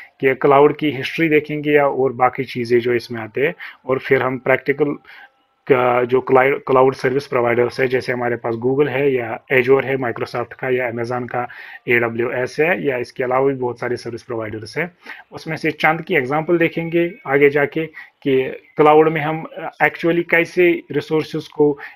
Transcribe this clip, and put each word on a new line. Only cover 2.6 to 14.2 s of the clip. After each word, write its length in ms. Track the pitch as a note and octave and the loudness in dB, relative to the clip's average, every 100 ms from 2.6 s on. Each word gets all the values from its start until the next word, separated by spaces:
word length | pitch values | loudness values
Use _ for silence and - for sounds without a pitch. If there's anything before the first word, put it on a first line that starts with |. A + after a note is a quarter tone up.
| A#2 A#2+ | 0 2
जो 140 | B2 | 2
इसमें 280 | A#2+ - A#2 | -2 -4 -10
आते 260 | A2 A#2 D3 | -8 -4 -4
हैं, 80 | - - - - | -4 -14 -12 -4
और 140 | C3 | -4
फिर 220 | - C3 | 0 0
हम 160 | B2+ C3 | 0 -2
प्रैक्टिकल 580 | C3+ C3 - C#3 D3 C#3+ - - - _ _ _ - | 0 0 0 -2 -2 -4 -12 -20 -20 _ _ _ 0
का 320 | C3 B2+ B2 | 2 4 2
जो 180 | B2 B2+ | 2 0
क्लाउ-, 380 | B2 C3 C3 C#3+ - | 2 4 4 0 2
क्लाउड 260 | C3 C3+ | 4 4
सर्विस 340 | C3+ C3+ C3+ - | 2 -2 -4 -2
प्रोवाइडर्स 520 | B2+ A#2+ A#2 A#2+ - | -2 0 0 0 0
है, 80 | C3 | -2
जैसे 260 | B2+ B2+ | -2 -2
हमारे 220 | B2 A#2+ A#2+ | -4 -4 -4
पास 200 | A#2+ A#2 | -4 -4
Google 340 | B2 C3+ D3 | 0 0 0
है 220 | B2+ C#3+ | 0 0
या 280 | B2+ A2+ B2 - | 0 -2 -8 -2
Azure 300 | C3 B2 C3+ | 0 4 2
है 140 | C3 C3+ | 2 -4
Microsoft 560 | B2 A2 B2 B2+ A#2 | -4 -6 -8 -8 -10
का 160 | - C3 | -8 -4
या 220 | B2+ B2 | -4 -4
Amazon 380 | A#2 A#2 B2 A#2+ | -6 -6 -6 -6
का 180 | B2 B2 - - - - | -6 -6 -10 -20 -12 -2
एडब्ल्यूएस 720 | A#2+ A#2 A2+ A#2+ B2 B2+ - | 0 0 -2 -4 -4 -4 -2
है 260 | D#3+ F#3+ C#3+ | 0 0 -2
या 120 | B2+ | -4
इसके 260 | A#2+ - | -6 -6
अलावा 240 | B2 B2+ C#3 | -2 0 0
भी 60 | |
बहुत 260 | C3 B2 A#2 | 0 -4 -4
सारे 180 | B2 A#2+ | -6 -6
सर्विस 260 | A#2+ A2+ | -8 -12